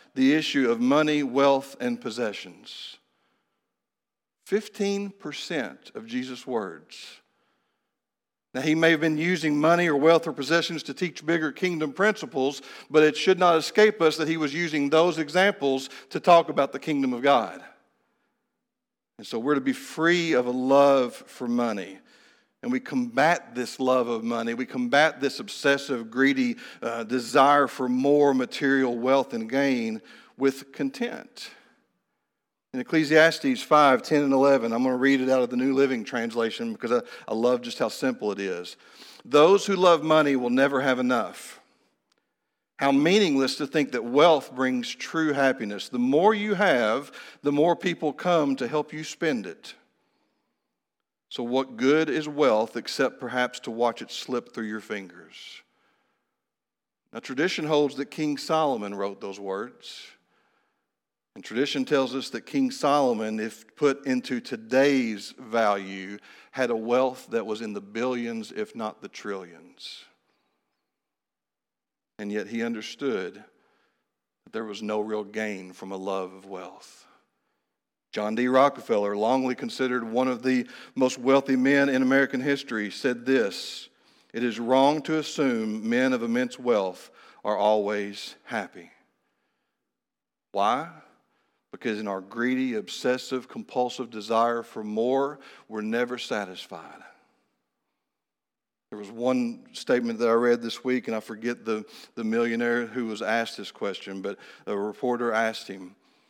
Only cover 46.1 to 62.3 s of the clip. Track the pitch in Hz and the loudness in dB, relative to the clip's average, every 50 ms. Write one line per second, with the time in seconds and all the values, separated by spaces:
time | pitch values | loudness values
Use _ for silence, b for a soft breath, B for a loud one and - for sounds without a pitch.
46.1 | 139 156 185 214 220 202 208 214 202 175 208 180 143 120 110 107 113 139 147 - | 4 4 4 4 4 2 0 -2 0 2 2 2 4 4 2 2 0 -2 -4 -8
47.1 | B B B B B B B 147 143 147 156 175 170 175 - 185 170 - 165 147 | B B B B B B B 0 2 4 4 2 2 0 -2 -4 -4 -2 -4 -6
48.1 | 139 - - 180 175 160 147 139 135 - 127 117 147 151 147 - 151 156 156 - | -4 -2 -2 0 2 2 2 0 -2 -2 -4 -2 -2 -4 -4 -4 -8 -12 -12 -12
49.1 | - - 170 160 135 110 95 90 76 - - - - _ _ _ _ _ _ _ | -8 -4 -2 -2 -2 -2 -6 -8 -14 -16 -18 -20 -20 _ _ _ _ _ _ _
50.1 | _ _ _ _ _ _ _ _ _ _ _ _ _ _ _ _ _ _ _ _ | _ _ _ _ _ _ _ _ _ _ _ _ _ _ _ _ _ _ _ _
51.1 | _ _ _ - - - - - 247 262 269 262 247 160 123 135 151 160 160 151 | _ _ _ -14 -10 -8 -4 -2 -2 -2 -2 -2 -4 0 2 4 4 4 4 2
52.1 | 127 156 147 151 147 143 147 127 107 107 113 113 - 117 - - - - 135 120 | -2 -4 -4 -4 0 2 4 4 4 4 2 0 -4 -10 -8 -6 -2 -2 -2 -2
53.1 | - - 127 113 123 127 123 120 - - - 131 113 113 120 117 113 - 113 - | -2 -6 -10 -6 -2 -2 -2 -2 -4 -8 -10 -8 -2 0 0 0 0 -2 -10 -14
54.1 | - - - - 127 120 120 - - 120 110 107 107 107 - - 107 101 95 85 | -12 -12 -8 -6 -6 -6 -6 -6 -10 -10 -8 -8 -8 -10 -10 -8 -10 -10 -10 -12
55.1 | 85 90 85 82 - - - - - - _ _ _ _ _ _ _ _ _ _ | -18 -20 -20 -20 -20 -20 -20 -20 -20 -20 _ _ _ _ _ _ _ _ _ _
56.1 | _ _ _ _ _ _ _ _ _ _ _ _ _ _ _ _ _ _ _ _ | _ _ _ _ _ _ _ _ _ _ _ _ _ _ _ _ _ _ _ _
57.1 | - 113 - - 131 131 165 190 - - 156 151 156 147 147 135 127 127 143 - | -16 -14 -12 -8 -4 -2 -2 -2 -2 -4 -2 2 2 4 2 2 0 -4 -8 -8
58.1 | - 165 156 147 143 131 - - 160 160 160 143 - 107 104 98 101 98 98 101 | -6 -4 -4 -4 -4 -4 -4 -2 0 2 2 2 0 -2 -4 -6 -6 -4 -6 -6
59.1 | 98 98 104 98 95 101 101 98 95 101 117 120 120 _ - - - - - - | -6 -8 -12 -12 -10 -10 -8 -6 -6 -6 -6 -10 -14 _ -20 -20 -20 -20 -20 -20
60.1 | - _ _ _ _ _ _ _ _ _ _ _ _ _ _ _ _ _ _ _ | -20 _ _ _ _ _ _ _ _ _ _ _ _ _ _ _ _ _ _ _
61.1 | _ _ _ _ - - - - 107 120 143 135 - 139 131 - 151 139 135 120 | _ _ _ _ -20 -20 -14 -8 -4 -4 -2 -2 -2 -4 -2 0 2 0 0 0
62.1 | 127 135 117 - | -4 -8 -8 -8